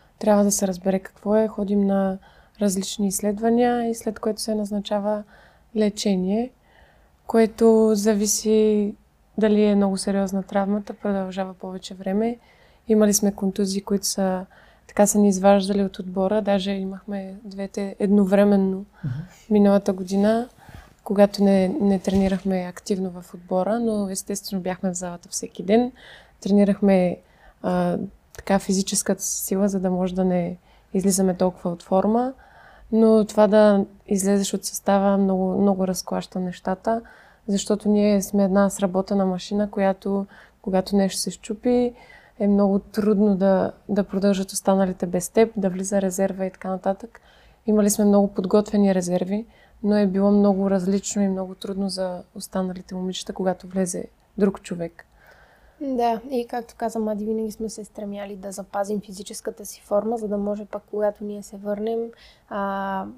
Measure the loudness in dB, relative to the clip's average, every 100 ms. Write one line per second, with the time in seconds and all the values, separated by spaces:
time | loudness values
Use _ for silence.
0 | _ -6 2 4 4 2 -2 -2 -2 -2
1 | -4 _ 0 2 0 -2 -2 0 2 2
2 | 0 -4 -12 _ _ -4 -2 -2 -4 -4
3 | -4 -2 -4 -2 0 2 2 0 -2 -4
4 | -6 -6 -6 -6 -4 -4 -4 -4 0 0
5 | 0 -4 -6 -20 -20 _ _ 0 0 0
6 | 0 0 0 -2 -2 _ _ _ _ _
7 | _ _ -2 2 2 4 4 6 4 2
8 | 2 2 0 -2 2 4 4 2 0 -6
9 | _ _ _ -2 2 4 4 4 2 0
10 | -2 -2 -2 -4 -4 -2 -2 -2 -6 -8
11 | -4 -4 -4 -6 -8 -8 -12 -12 -14 -10
12 | -4 -2 -2 -4 _ _ _ _ 0 4
13 | 4 4 0 0 -4 -2 -2 -4 -2 -4
14 | -2 -2 -2 -4 -8 _ -20 _ _ 2
15 | 2 4 4 4 6 4 4 0 -2 -4
16 | -10 -2 0 0 0 0 -2 -6 -6 -10
17 | -10 -10 -10 -14 -16 -12 -10 -8 -8 -2
18 | 2 4 4 4 6 4 2 -2 -8 _
19 | -8 -8 -12 -14 0 4 6 4 2 -4
20 | -2 0 2 2 -2 _ -20 -20 -20 _
21 | -4 4 4 4 4 4 2 2 2 0
22 | 0 2 2 0 -2 -4 -6 -10 -6 -4
23 | -6 -10 -18 -18 -4 -2 0 0 -2 -2
24 | -4 -6 -8 -8 -6 -6 -6 -4 -4 -4
25 | -8 -12 -12 -12 -10 -8 2 2 2 -4
26 | -20 -20 -20 _ 0 4 4 4 4 4
27 | 2 -2 _ _ _ _ -4 0 0 -2
28 | -6 -12 _ -12 -2 0 2 0 0 -2
29 | -2 -4 -4 -8 -4 -2 0 0 -2 -2
30 | -2 0 0 0 -2 -8 _ _ _ -2
31 | 0 2 0 2 0 -2 -8 -8 -2 0
32 | 2 0 -2 -8 -18 -20 -20 -20 -2 2
33 | 6 6 4 4 4 6 6 6 2 -6
34 | -4 -2 2 2 0 -4 -6 -8 0 2
35 | 2 2 2 2 0 2 2 2 -2 -4
36 | -6 -8 -6 -6 -8 -8 -6 -4 -2 -4
37 | -6 -20 -20 _ -4 -4 0 -2 2 2
38 | 4 2 0 0 2 4 2 0 -2 -2
39 | -2 0 0 -2 -4 -4 -4 -2 -2 -2
40 | -4 -4 -6 -12 -20 _ -4 -2 0 0
41 | 0 -2 -8 -8 -10 -6 0 2 0 -4
42 | -20 -20 -18 -4 2 4 4 2 -2 -2
43 | 0 4 4 4 4 2 0 -4 -6 -2
44 | -2 0 0 0 -2 -4 0 2 2 -2
45 | -4 -4 -2 2 2 2 -4 -4 -2 -2
46 | -2 -2 -2 -2 -8 -8 -8 -6 -4 -4
47 | -8 -20 _ _ _ _ 0 2 2 4
48 | 4 4 4 0 0 2 2 2 2 2
49 | 0 -2 -2 -6 -8 _ _ _ 0 2
50 | 2 2 4 6 4 4 2 0 0 -2
51 | -2 -2 0 -2 -6 -10 -10 -4 -4 -4
52 | -6 -8 -14 -16 -8 -4 -4 -6 -10 -8
53 | -6 -6 -10 -6 -4 -4 -6 -4 -4 -4
54 | -10 _ _ -2 -2 -2 -8 -10 -10 -12
55 | -20 _ _ -20 _ _ _ -12 -6 -2
56 | 0 -2 -4 -6 -4 -8 -10 -8 -6 -4
57 | -4 -4 -4 -4 -4 -8 -10 -10 -16 -12
58 | -12 -10 -12 -12 -14 -14 -8 -6 -4 -4
59 | -6 -14 -14 -12 -10 -10 -14 -16 -2 -2
60 | 0 -4 -4 -4 -4 -6 -8 -14 -10 -4
61 | -2 -4 -10 -12 -14 -12 -8 -6 -4 -4
62 | -6 -12 -20 _ -12 -6 -4 -4 -4 -6
63 | -8